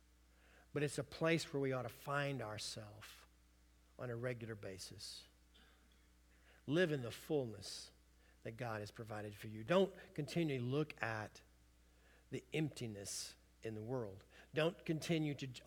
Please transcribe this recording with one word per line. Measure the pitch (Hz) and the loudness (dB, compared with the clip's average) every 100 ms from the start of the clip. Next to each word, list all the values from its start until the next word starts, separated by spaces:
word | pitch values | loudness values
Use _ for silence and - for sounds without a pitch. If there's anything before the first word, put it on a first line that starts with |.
| - - - - - - - | -20 -20 -20 -20 -20 -20 -4
But | 143 | 0
it's | 147 - | 2 0
a | 123 | -4
place | - 165 165 - | 2 6 6 4
where | 139 | 0
we | 135 | 2
ought | 127 | 2
to | 120 | -2
find | - 147 143 139 135 | -6 -2 0 2 0
ourselves | 107 107 - 113 104 107 - - - - - - - - _ - | -4 -4 -6 -8 -10 -14 -16 -18 -20 -20 -20 -20 -20 -20 _ -6
on | 127 | -4
a | 117 | 0
regular | 127 117 113 104 | 0 -2 -4 -6
basis. | 104 95 - 101 - - - - - - - - - - - - - - - - - | -6 -8 -10 -10 -10 -10 -14 -20 -20 -20 -20 -20 -20 -20 -20 -20 -20 -20 -20 -10 2
Live | 160 175 | 6 6
in | 143 | 4
the | 117 | 0
fullness | - - 151 120 98 - - - - - - - - | -6 0 2 2 -4 -8 -10 -12 -16 -20 -20 -20 -12
that | 117 113 | -10 -4
God | 123 107 | -2 -2
has | 104 | -4
provided | - 110 107 104 101 | -8 -6 -4 -6 -8
for | 113 | -8
you. | 107 | -4
Don't | 110 180 185 - - - | 4 6 6 2 -10 -4
continually | 143 170 160 131 | 0 2 4 2
look | 120 143 151 - | 2 2 2 0
at | 113 110 104 - - - - - - - - - - | 0 0 -4 -10 -20 -20 -20 -20 -20 -20 -20 -20 -8
the | 131 - 151 | -6 -2 0
emptiness | 151 - 120 101 101 - - - - - | 0 0 -6 -6 -6 -6 -8 -12 -20 -8
in | 113 107 | -6 -4
the | |
world. | 110 131 104 98 - - - 156 | -2 -2 -2 -6 -16 -20 -4 4
Don't | 160 - | 4 2
continue | - 156 - 160 151 139 | -2 0 2 4 4 0
to | 135 120 | -6 -4